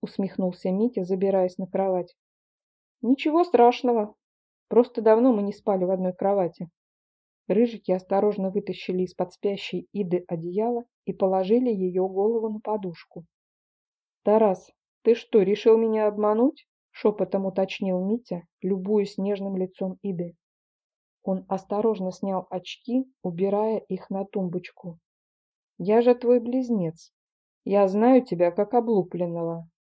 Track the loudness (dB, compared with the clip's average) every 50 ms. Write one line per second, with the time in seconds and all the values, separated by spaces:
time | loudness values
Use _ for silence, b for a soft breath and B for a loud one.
0 | -10 -10 -4 -4 -4 -4 -2 -4 -4 -4 -4 -4 -4 -4 -2 0 -2 -2 -2 -4
1 | -4 -4 -2 -2 0 0 2 2 0 0 -2 -6 -12 -6 _ -2 -2 0 0 -2
2 | -4 -6 _ _ _ _ _ _ _ _ _ _ _ _ _ _ _ _ _ _
3 | 0 0 0 2 2 0 2 2 0 2 4 6 6 6 6 4 0 0 0 0
4 | 0 -4 -8 _ _ _ _ _ _ _ _ _ _ _ 2 2 2 2 _ 0
5 | 4 4 4 6 6 4 4 2 0 -4 -6 -6 _ -2 0 0 0 0 0 -2
6 | -2 -4 -4 _ -2 0 0 0 0 -2 -4 _ -14 -14 _ _ _ _ _ _
7 | _ _ _ _ _ _ _ _ _ _ 2 2 2 0 0 -8 _ -4 -4 -4
8 | -2 _ -2 0 0 0 0 -2 -4 -4 -4 -4 -6 -6 -10 -10 -8 -6 -4 -4
9 | -4 -4 -4 _ -8 -8 -8 _ -6 -4 -4 -4 -8 -8 -8 -10 -10 _ _ -6
10 | -4 -2 -2 -4 -2 _ -10 -8 -8 -6 -4 -2 -2 -2 -2 -4 -6 _ _ _
11 | _ -10 -4 -2 0 0 2 0 2 2 2 2 2 2 0 0 -2 -2 0 0
12 | -2 -2 0 0 0 0 0 0 -2 -4 -6 -6 -6 -6 -6 -4 -6 -8 -10 -12
13 | -18 _ _ -20 -20 _ _ _ _ _ _ _ _ _ _ _ _ _ _ _
14 | _ _ _ _ _ 2 4 4 4 4 2 0 -6 -20 _ _ _ _ _ _
15 | _ 2 2 2 0 _ 2 2 4 4 0 2 4 4 4 6 4 0 0 2
16 | 0 0 0 0 0 0 2 4 2 2 0 -2 _ _ _ _ _ _ _ -2
17 | -2 -2 0 0 -4 -2 -2 -4 -4 -2 -2 -2 -2 -2 -2 -6 -2 -2 -2 0
18 | 0 -2 -2 -4 -4 _ -10 -10 -10 _ _ _ -4 -4 -4 -4 -2 0 0 0
19 | 0 0 -4 -6 -4 -4 -4 -4 -4 -6 -4 -4 -6 -6 _ _ -8 -8 -8 _
20 | _ -6 -6 -4 -6 -8 -10 _ _ _ _ _ _ _ _ _ _ _ _ _
21 | _ _ _ _ _ -4 -4 -4 -4 _ -8 -8 -6 _ -4 0 0 0 0 0
22 | -4 -8 -6 -6 -6 -4 -4 -4 -6 _ -10 -10 -10 -10 -16 -16 _ -4 -2 -2
23 | -2 -4 _ _ _ -8 -4 -2 -2 0 0 0 0 0 -2 -4 -4 _ -10 -10
24 | -8 -8 -8 -8 -8 -6 -6 -6 -6 -4 -6 -8 -10 -10 _ _ -18 -18 -18 -18
25 | _ _ _ _ _ _ _ _ _ _ _ _ _ _ _ _ -2 2 4 4
26 | 6 4 4 4 4 4 4 4 4 0 -2 -2 -2 0 -2 -2 -2 -2 -6 -8
27 | -18 _ _ _ _ _ _ _ _ _ _ _ _ 0 2 4 4 4 2 4
28 | 4 6 6 6 4 2 0 0 0 0 2 0 -4 0 2 0 2 2 0 0
29 | 0 -2 -4 -6 -6 -4 -4 -6 -6 -6 -6 -8 -12 -16 _ _